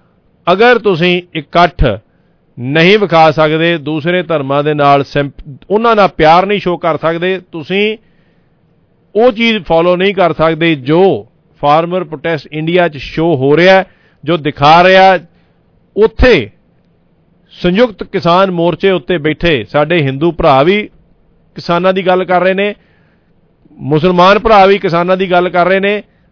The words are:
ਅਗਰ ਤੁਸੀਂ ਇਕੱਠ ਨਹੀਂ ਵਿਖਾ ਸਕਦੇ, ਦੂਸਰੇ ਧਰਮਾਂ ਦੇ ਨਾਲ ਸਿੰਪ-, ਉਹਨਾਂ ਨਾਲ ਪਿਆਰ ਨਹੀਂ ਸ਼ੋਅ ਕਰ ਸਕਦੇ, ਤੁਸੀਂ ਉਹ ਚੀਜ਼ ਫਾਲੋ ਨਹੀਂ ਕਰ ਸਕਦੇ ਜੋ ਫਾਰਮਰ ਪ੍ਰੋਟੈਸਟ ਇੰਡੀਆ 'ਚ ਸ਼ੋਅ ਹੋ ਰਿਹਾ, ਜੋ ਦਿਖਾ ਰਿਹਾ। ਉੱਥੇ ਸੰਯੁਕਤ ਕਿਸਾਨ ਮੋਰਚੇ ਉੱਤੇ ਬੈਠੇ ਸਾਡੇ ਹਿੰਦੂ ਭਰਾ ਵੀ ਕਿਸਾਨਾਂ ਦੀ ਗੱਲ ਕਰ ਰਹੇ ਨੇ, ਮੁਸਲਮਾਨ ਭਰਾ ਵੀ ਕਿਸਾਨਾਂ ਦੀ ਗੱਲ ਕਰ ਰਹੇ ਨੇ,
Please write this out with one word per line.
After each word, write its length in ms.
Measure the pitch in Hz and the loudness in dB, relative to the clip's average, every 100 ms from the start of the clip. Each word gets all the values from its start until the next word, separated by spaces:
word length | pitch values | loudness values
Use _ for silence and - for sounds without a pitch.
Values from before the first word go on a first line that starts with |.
| _ _ _ _ - | _ _ _ _ -4
ਅਗਰ 320 | 190 240 240 | 2 2 2
ਤੁਸੀਂ 420 | 214 165 180 180 175 160 | 0 0 0 -2 -6 -14
ਇਕੱਠ 500 | 147 170 175 - 139 104 - _ _ _ _ - | -4 0 0 2 -2 -2 -10 _ _ _ _ -12
ਨਹੀਂ 400 | 123 151 170 214 | -4 0 2 2
ਵਿਖਾ 300 | 196 165 160 | 2 2 2
ਸਕਦੇ, 460 | 147 156 160 165 170 | 2 0 0 -2 -2
ਦੂਸਰੇ 460 | 139 156 151 180 | -6 -6 -4 -4
ਧਰਮਾਂ 400 | 165 160 135 143 | -2 -4 -2 -2
ਦੇ 100 | 147 | -2
ਨਾਲ 300 | 151 143 139 | 0 2 2
ਸਿੰਪ-, 540 | 131 147 143 - 151 131 - | 0 -4 -6 -8 -20 -20 -4
ਉਹਨਾਂ 260 | 208 233 220 | -2 0 2
ਨਾਲ 120 | 190 | 0
ਪਿਆਰ 380 | - 156 170 190 | 2 4 4 2
ਨਹੀਂ 140 | 208 | -2
ਸ਼ੋਅ 200 | 185 175 | -4 -4
ਕਰ 180 | 170 147 | -4 -4
ਸਕਦੇ, 420 | 156 170 180 185 180 | -4 -4 -4 -6 -10
ਤੁਸੀਂ 460 | 170 143 190 208 214 _ _ _ _ _ _ _ _ _ _ _ 202 | -16 -6 -4 -4 -6 _ _ _ _ _ _ _ _ _ _ _ 0
ਉਹ 160 | 247 | 0
ਚੀਜ਼ 320 | 214 233 214 | 2 -2 -2
ਫਾਲੋ 320 | 151 165 170 180 | -2 0 2 2
ਨਹੀਂ 180 | 190 190 | 0 0
ਕਰ 180 | 175 | -2
ਸਕਦੇ 420 | 156 160 160 165 151 | 0 -2 0 -2 -2
ਜੋ 520 | 123 165 190 123 202 _ _ _ | 0 2 2 0 -8 _ _ _
ਫਾਰਮਰ 420 | 143 151 170 180 | 0 0 0 -6
ਪ੍ਰੋਟੈਸਟ 440 | 165 156 165 160 - | -8 -10 -6 -6 -8
ਇੰਡੀਆ 340 | 151 160 175 170 | -8 -2 0 0
'ਚ 100 | 143 | -4
ਸ਼ੋਅ 380 | - - 165 147 | -10 -4 -2 0
ਹੋ 200 | 135 151 | 0 2
ਰਿਹਾ, 260 | 180 190 185 _ _ _ | 4 2 0 _ _ _
ਜੋ 140 | 135 170 | -6 -4
ਦਿਖਾ 460 | 147 - 147 165 | -4 0 4 4
ਰਿਹਾ। 340 | 180 190 190 180 175 _ _ _ _ _ _ - | 6 6 4 2 -4 _ _ _ _ _ _ -2
ਉੱਥੇ 540 | 220 - 254 190 98 _ _ _ _ _ _ _ _ _ _ - | -2 2 2 2 -2 _ _ _ _ _ _ _ _ _ _ -6
ਸੰਯੁਕਤ 480 | 180 185 247 196 | -4 0 0 -2
ਕਿਸਾਨ 480 | 202 190 170 175 196 | -10 -6 0 0 0
ਮੋਰਚੇ 400 | 175 170 170 196 | 0 -2 -2 -2
ਉੱਤੇ 260 | 185 - 175 | -2 -4 -4
ਬੈਠੇ 460 | 147 156 170 139 104 | -4 -4 -2 -2 -2
ਸਾਡੇ 320 | 143 151 175 | -2 0 0
ਹਿੰਦੂ 300 | 139 135 170 | -2 -2 -4
ਭਰਾ 300 | 156 160 135 | 0 2 2
ਵੀ 140 | 151 208 208 _ _ _ _ _ _ - | 2 0 -4 _ _ _ _ _ _ -16
ਕਿਸਾਨਾਂ 380 | - 170 185 | -6 -2 0
ਦੀ 120 | 190 180 | -2 0
ਗੱਲ 180 | 185 | -2
ਕਰ 180 | 175 180 | 0 0
ਰਹੇ 120 | 180 | 0
ਨੇ, 200 | 190 208 202 _ _ _ _ _ _ _ _ _ - | -2 -4 -8 _ _ _ _ _ _ _ _ _ -16
ਮੁਸਲਮਾਨ 640 | 131 151 180 180 180 208 | -4 0 0 2 2 2
ਭਰਾ 260 | 226 208 196 | 2 4 4
ਵੀ 120 | 202 | 2
ਕਿਸਾਨਾਂ 400 | 190 170 175 185 | -2 -4 -2 -2
ਦੀ 120 | 190 | 0
ਗੱਲ 180 | 180 180 | 0 0
ਕਰ 180 | 175 175 | 0 0
ਰਹੇ 120 | 190 | 0
ਨੇ, 220 | 196 208 - _ _ | -2 -4 -8 _ _